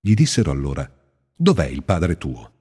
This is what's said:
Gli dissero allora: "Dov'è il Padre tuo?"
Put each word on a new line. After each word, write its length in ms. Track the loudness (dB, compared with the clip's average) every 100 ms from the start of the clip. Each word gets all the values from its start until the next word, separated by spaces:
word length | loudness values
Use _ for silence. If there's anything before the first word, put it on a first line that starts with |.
Gli 140 | 2
dissero 380 | 4 4 2 0
allora: 360 | 0 -4 -6 -8 _ _ _ _
"Dov'è 320 | _ 0 2 0
il 160 | -4
Padre 340 | -2 0 0 -2
tuo?" 340 | -6 -10 -14 _